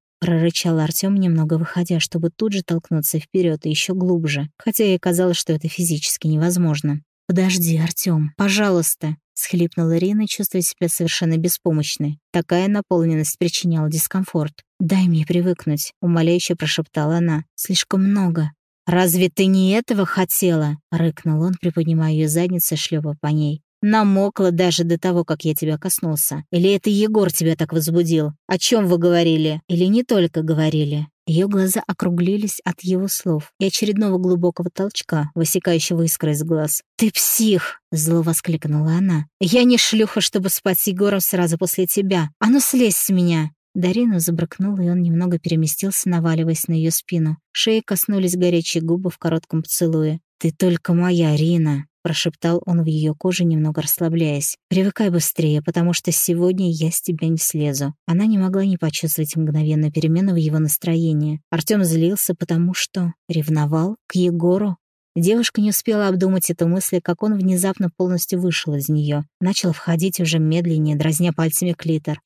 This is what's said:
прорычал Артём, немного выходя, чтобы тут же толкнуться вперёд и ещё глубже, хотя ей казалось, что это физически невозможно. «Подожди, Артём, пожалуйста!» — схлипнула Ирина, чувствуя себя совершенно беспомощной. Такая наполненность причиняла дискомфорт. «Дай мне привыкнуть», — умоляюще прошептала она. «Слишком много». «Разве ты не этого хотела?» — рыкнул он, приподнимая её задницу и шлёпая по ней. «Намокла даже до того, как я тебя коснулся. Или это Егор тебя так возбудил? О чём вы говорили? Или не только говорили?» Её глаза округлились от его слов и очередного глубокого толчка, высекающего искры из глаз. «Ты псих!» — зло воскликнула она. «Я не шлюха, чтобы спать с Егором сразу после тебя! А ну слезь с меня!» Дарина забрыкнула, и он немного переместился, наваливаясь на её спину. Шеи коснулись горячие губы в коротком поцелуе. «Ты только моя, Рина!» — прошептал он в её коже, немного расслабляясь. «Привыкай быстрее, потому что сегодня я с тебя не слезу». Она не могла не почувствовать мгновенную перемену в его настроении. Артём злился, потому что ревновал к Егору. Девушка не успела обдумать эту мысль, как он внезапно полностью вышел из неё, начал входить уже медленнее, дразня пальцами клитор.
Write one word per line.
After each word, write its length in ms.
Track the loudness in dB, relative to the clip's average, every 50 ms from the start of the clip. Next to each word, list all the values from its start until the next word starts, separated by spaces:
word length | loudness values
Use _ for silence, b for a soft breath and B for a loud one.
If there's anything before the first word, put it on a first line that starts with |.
| _ _ _ _
прорычал 600 | -2 0 2 2 2 0 0 0 0 0 0 2
Артём, 360 | 0 0 -2 -2 0 0 2
немного 420 | 2 2 2 2 2 2 2 0 -2
выходя, 440 | -2 -2 -2 -4 -2 0 0 -2
чтобы 280 | -2 -2 -4 -4 -2 -4
тут 220 | -2 -2 -2 -2
же 100 | -2 -2
толкнуться 580 | -4 -2 -4 -4 -2 -2 -2 -2 -2 -2 -2 -4
вперёд 460 | -4 -2 -2 0 2 2 0 0 -2
и 40 | -4
ещё 260 | -2 -2 -2 -2 -2
глубже, 540 | -2 0 0 0 0 0 -2 -2 -4 -4 -6 -10 -6
хотя 260 | -4 -4 0 0 2
ей 160 | 2 2 2
казалось, 380 | 0 0 2 2 2 2 0 0
что 160 | 0 -2 -2
это 160 | -2 -2 -4
физически 580 | -4 -2 -2 -2 -2 -2 -2 -4 -6 -2 -2 0
невозможно. 720 | 2 2 2 2 2 2 2 2 0 0 0 -2 -2 -4 -6 _ _ _ _
«Подожди, 520 | -2 0 2 2 2 2 0 0 0 2 2
Артём, 560 | 0 0 -2 -4 -2 0 0 0 0 -2 -2
пожалуйста!» — 800 | -2 0 0 2 2 2 2 2 2 0 0 -2 -4 -4 -6 -6 -8 _ _ _
схлипнула 640 | -10 -6 -2 0 0 0 0 0 -2 0 0 2 2
Ирина, 300 | 0 0 0 0 -2 -2
чувствуя 340 | -4 -6 -6 -4 -4 -2
себя 280 | -2 -4 -4 -4 -4 -2
совершенно 480 | -2 -2 -2 -2 -2 -2 0 0 0 0
беспомощной. 840 | 0 -2 -2 -2 -2 0 0 0 -2 -2 -4 -4 -4 -6 -6 -8 _ _ -4
Такая 340 | -4 -2 0 0 0 2 0
наполненность 680 | 0 -2 -2 0 0 0 2 2 0 0 -2 -2 -4 -2
причиняла 520 | -2 -2 -2 -2 -2 0 0 0 0 0
дискомфорт. 640 | -2 -2 -2 -2 -2 -4 -4 -2 -2 -2 -4 -4 -6 -12 -20 _ _ -4
«Дай 260 | -2 0 2 2 4 4
мне 180 | 2 2 0 0
привыкнуть», — 640 | 0 0 2 0 -2 -2 -2 -2 -2 -2 -4 -8 -8 _
умоляюще 540 | -2 0 2 2 2 2 2 2 0 -2 -4
прошептала 600 | -2 -2 -2 -2 -4 -4 -4 -4 -2 0 0 0 2
она. 260 | 2 0 0 -2 -4 -8 _
«Слишком 500 | -10 -6 -4 -2 -4 -2 -2 0 0 2
много». 480 | 2 2 2 0 0 0 0 -2 -4 -4 _ _ _ _ _ _ 0
«Разве 420 | 2 2 2 2 2 2 0 0
ты 160 | 2 2 2
не 260 | 2 4 4 4 2 2
этого 340 | 0 0 0 0 0 0 0
хотела?» — 720 | 0 -2 -2 -2 -2 0 0 2 2 2 0 -2 -2 -6 -6 _
рыкнул 520 | -2 0 0 0 -2 -2 -2 -2 0 0 0
он, 100 | -2 -2 -2
приподнимая 520 | -4 -4 -2 -2 0 0 0 2 2 2 2
её 140 | 0 0 0
задницу 460 | 0 0 0 0 -2 -2 -2 -2 -4
и 40 | -4
шлёпая 380 | -4 -4 -4 -4 -4 -4 -6 -4
по 60 | -2 -2
ней. 340 | 0 0 0 -2 -4 -6 -10 _ _ _ 0
«Намокла 640 | 2 2 4 4 4 4 2 2 0 0 0 0 2
даже 320 | 2 2 2 2 2 0 0
до 140 | 0 0 0
того, 260 | 0 0 0 0 0
как 220 | 0 -4 -4 -2
я 80 | -4 -2
тебя 240 | -2 -2 -4 -4 -4
коснулся. 680 | -4 -6 -6 -4 -2 -4 -2 -2 -2 -4 -4 -8 -8 -4
Или 200 | 0 2 2 2
это 180 | 2 2 0 0
Егор 420 | 2 2 2 2 2 2 2 2
тебя 240 | 0 0 0 0 0
так 180 | 0 -2 -2 -2
возбудил? 580 | -2 -2 0 2 2 2 2 2 0 0 -2 -4 -8 _ -4
О 100 | -4 -2
чём 300 | 0 2 2 2 4 2
вы 100 | 2 2
говорили? 640 | 4 4 4 4 4 4 2 2 2 0 -2 -4 -4 -2
Или 160 | 0 0 2
не 180 | 2 2 2 2
только 380 | 2 2 2 2 2 0 -2
говорили?» 640 | -2 0 0 2 2 2 0 0 0 0 -2 -4 -4 -6 _ _ _ 0
Её 200 | 0 2 2 2
глаза 360 | 2 0 0 0 0 -2 -4
округлились 720 | -4 -6 -4 -2 -2 0 0 0 0 0 0 -2 -4 -6 -6 -6
от 160 | -6 -8 -6
его 260 | -4 -2 -2 0 0 -2
слов 460 | -4 -4 -2 -2 -2 -2 -4 -6 _ -4
и 60 | -2
очередного 520 | -2 0 0 0 0 0 0 0 0 0 0
глубокого 540 | 2 2 2 2 2 0 -2 -2 -6 -6 -4
толчка, 560 | -4 -4 -4 -6 -8 -6 -4 -2 -2 -2 -2 -2
высекающего 640 | -2 -2 0 0 -2 0 0 0 0 0 0 0 0
искры 300 | 0 0 0 -2 -2 -2
из 120 | -2 -2 -2
глаз. 380 | -2 0 0 0 -2 -4 -6 -8 _ _ 0
«Ты 140 | 0 0
псих!» — 680 | 2 0 -2 0 0 2 2 4 4 2 0 -2 -8 -14 _ _
зло 320 | -4 -2 0 2 2 2 2
воскликнула 720 | 2 0 -2 -2 -2 -4 -2 -2 -2 0 0 2 2 2
она. 340 | 2 2 2 0 0 -2 -4 _ _
«Я 240 | 0 2 4 4 6
не 140 | 6 4 4
шлюха, 440 | 2 2 2 2 0 0 0 -2
чтобы 280 | -2 0 -2 -2 -2 -2
спать 300 | -2 -2 -2 -2 -2 0
с 80 | 0 -2
Егором 320 | 0 0 0 2 2 0
сразу 400 | 0 0 0 0 0 0 0 0
после 260 | -2 -2 0 -2 -2
тебя! 460 | 0 0 0 0 0 0 0 -2 -2 -4 _
А 80 | 2 2
ну 120 | 4 4
слезь 380 | 2 2 2 2 2 2 2 0
с 120 | 0 0
меня!» 420 | 2 2 2 2 2 2 0 -2 -6 _ _ _ -4
Дарина 460 | -2 -2 0 0 2 2 2 2 0
забрыкнула, 600 | 0 0 -2 -2 -2 -4 -4 -4 -4 -2 -2 0
и 80 | 0 0
он 120 | 0 0
немного 380 | 2 2 2 0 0 0 -2 -2
переместился, 680 | -2 -2 0 0 0 0 -2 -4 -4 -4 -4 -2 -2 0
наваливаясь 580 | 0 0 0 0 0 0 0 0 -2 -2 -2 -2
на 60 | -2
её 180 | 0 0 0
спину. 460 | -2 -2 -4 -4 -2 -2 0 0 -2 -4 _ _ -6
Шеи 280 | -4 0 0 0 0 0
коснулись 500 | -2 -2 -2 -2 0 0 0 0 0 0
горячие 480 | 0 2 2 2 2 0 -2 -2 -2 0
губы 260 | 0 -2 -2 -2 -4
в 80 | -6 -4
коротком 440 | -2 -2 -2 -2 -2 -2 -4 -4
поцелуе. 580 | -4 -4 -2 -2 0 0 2 2 0 0 -2 -4 -8 _ _ _
«Ты 120 | -4 -4
только 420 | -2 0 0 2 2 0 0 0 2
моя, 420 | 2 2 2 2 2 2 2 2 2
Рина!» — 480 | 2 2 2 2 2 2 0 -2 -4 -8 _ _ -6
прошептал 580 | -4 -4 -2 -4 -4 -4 _ -2 0 0 0 0
он 180 | 0 0 0 0
в 40 | 0
её 260 | 0 0 0 -2 -2
коже, 320 | -2 -2 -2 0 0 2
немного 360 | 2 2 2 0 0 -2 -2
расслабляясь. 760 | -4 -4 -4 -2 -2 0 0 0 0 0 -2 -2 -4 -6 -8 -10 _ _
«Привыкай 400 | 0 0 2 0 0 0 0 0
быстрее, 520 | 2 0 0 -2 -2 0 0 2 0 0
потому 320 | 0 -2 0 0 0 0 0
что 180 | -2 -2 -2
сегодня 580 | -2 -2 0 0 0 2 2 2 2 2 0 0
я 220 | 0 0 -2 -2
с 100 | -2 -4
тебя 280 | -4 -4 -4 -2 0 0
не 80 | 0 0
слезу». 560 | -2 -2 -2 -2 -2 -2 -2 -2 -4 -4 -6 -8 _ -2
Она 180 | 0 2 2
не 120 | 2 2 2
могла 280 | 2 2 0 0 0
не 120 | 0 0 0
почувствовать 580 | -2 -2 -2 -2 -4 -4 -2 -2 -4 -2 -2 -2
мгновенную 540 | -2 0 0 0 0 2 2 2 0 0
перемену 420 | 0 0 0 2 2 2 2 2 2
в 40 | 2
его 220 | 0 0 0 0
настроении. 840 | 0 0 -2 -2 -2 -2 0 0 0 0 0 0 0 -2 -2 -6 -6 _
Артём 340 | -4 -4 -2 0 0 2 2
злился, 480 | 2 2 2 2 2 0 0 -2 -4 -4
потому 380 | -4 -4 -2 0 0 0 0 0
что 400 | -2 -6 -6 -4 -4 -4 -4 -4 -8 _ -4
ревновал 640 | -4 -2 -2 0 0 0 0 0 0 0 0 -2 -4 -8 _ -6
к 80 | -2
Егору. 640 | 0 0 2 2 2 2 2 2 2 0 -2 -4 -6 _ _ _ _ _ _ _ 0
Девушка 420 | 2 2 2 2 0 0 0 0
не 120 | 0 0
успела 360 | 0 0 0 0 0 2 2 2
обдумать 420 | 2 2 2 2 2 0 0 -2
эту 200 | -2 0 0 0
мысль, 320 | 0 0 0 -2 -2 -2 -2
как 180 | -2 -2 -2
он 160 | -2 -2 0 0
внезапно 520 | 0 2 2 2 0 -2 -2 -2 -4 -4
полностью 500 | -2 -2 -2 -2 0 -2 -2 -2 -2 -2
вышел 360 | 0 0 -2 -2 -2 -4 -4
из 120 | -4 -2 0
неё, 360 | 0 0 0 0 -2 -2 -4 -6 _ _
начал 320 | -2 -2 0 0 0 -2 -2
входить 480 | -2 -2 -2 0 0 0 0 0 -2
уже 180 | -2 0 2 2
медленнее, 560 | 2 2 2 0 0 0 0 0 2 0 0
дразня 380 | 0 0 0 0 0 0 0 0
пальцами 400 | 0 -2 -2 -2 -2 -2 -2 -4
клитор. 480 | -2 -2 -2 -2 -2 -2 -4 -6 -8 -8